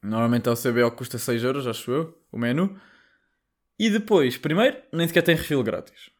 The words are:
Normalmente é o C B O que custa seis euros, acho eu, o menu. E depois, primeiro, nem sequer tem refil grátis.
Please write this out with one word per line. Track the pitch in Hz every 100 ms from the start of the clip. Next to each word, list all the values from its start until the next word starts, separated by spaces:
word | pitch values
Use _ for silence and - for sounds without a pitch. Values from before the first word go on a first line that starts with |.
Normalmente | 101 110 117 120 120
é |
o | 117
C | 131
B | 120
O | 120
que | 117
custa | 123 120
seis | - 117
euros, | 123 135 127
acho | 110 -
eu, | 131 165 - _
o | 110
menu. | 120 131 196 196 - _ _ _ _ _ _ _ _ _
E | 220
depois, | 208 208 202 131 123
primeiro, | 151 165 254 269 -
nem | - 165
sequer | 170
tem | 170 165
refil | - 143
grátis. | 113 90 - - -